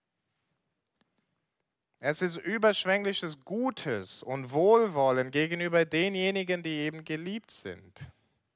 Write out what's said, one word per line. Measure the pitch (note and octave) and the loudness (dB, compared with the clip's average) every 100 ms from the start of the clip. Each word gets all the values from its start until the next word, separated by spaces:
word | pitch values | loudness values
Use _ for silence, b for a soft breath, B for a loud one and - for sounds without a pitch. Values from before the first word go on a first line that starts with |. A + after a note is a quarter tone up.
| _ _ _ _ _ _ _ _ _ _ _ _ _ _ _ _ _ _ _ _ | _ _ _ _ _ _ _ _ _ _ _ _ _ _ _ _ _ _ _ _
Es | C3+ D#3 | -4 -2
ist | F3+ E3 | -4 -4
überschwängliches | F3 A3 G#3+ G3 F#3 G3 G3+ G3 E3+ D3 | -4 2 2 2 0 0 0 -4 -6 -10
Gutes | - G#3 B3+ - D3+ G#2+ F#2 - | -8 -4 -4 -4 -4 -4 -6 -12
und | A2+ C3+ B2+ | -8 -8 -4
Wohlwollen | C#3 F#3 A3+ A3 D3 C3+ B2+ B2+ | 2 6 6 6 2 2 4 2
gegenüber | D3 D#3+ E3+ F3 E3+ D#3+ | 0 0 0 0 2 2
denjenigen, | D#3+ F#3+ F#3+ F#3+ G3 F3+ F3+ | 2 0 0 0 0 -2 -2
die | E3 D#3 | -2 -2
eben | D3+ D#3+ D#3+ | -4 -6 -8
geliebt | D#3 F3 A3 - | -6 -4 -8 -10
sind. | - G2 F2+ F#2 - - - _ _ _ | -14 -12 -12 -16 -20 -20 -20 _ _ _